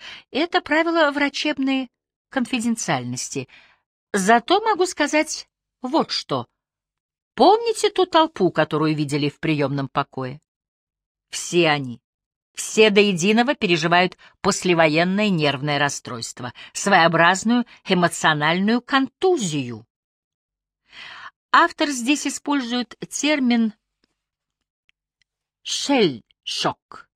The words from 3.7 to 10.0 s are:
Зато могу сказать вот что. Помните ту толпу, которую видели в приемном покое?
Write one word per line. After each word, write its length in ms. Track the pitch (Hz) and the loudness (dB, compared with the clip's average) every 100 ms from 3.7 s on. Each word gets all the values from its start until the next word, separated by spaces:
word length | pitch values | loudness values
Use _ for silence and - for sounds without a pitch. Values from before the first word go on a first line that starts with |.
| _ _ _ _ | _ _ _ _
Зато 480 | 202 190 233 - 392 | -4 2 2 4 0
могу 240 | 440 339 | 0 0
сказать 640 | 359 - 294 302 311 - - _ _ _ | -2 -2 -2 0 -2 -6 -14 _ _ _
вот 300 | 254 294 - | -4 -2 -2
что. 360 | - - 135 117 _ _ _ _ _ _ _ _ | -4 -4 -6 -6 _ _ _ _ _ _ _ _
Помните 540 | - 294 440 466 440 415 | 2 4 4 2 -2 -2
ту 160 | 392 | 0
толпу, 460 | 370 330 320 - 175 | 2 2 2 0 -2
которую 440 | 160 156 151 156 | 0 0 0 0
видели 360 | 151 147 147 143 | 0 -2 -2 -4
в 100 | - | -4
приемном 480 | 156 151 135 143 135 | -4 -2 -2 -4 -4
покое? 540 | - | -6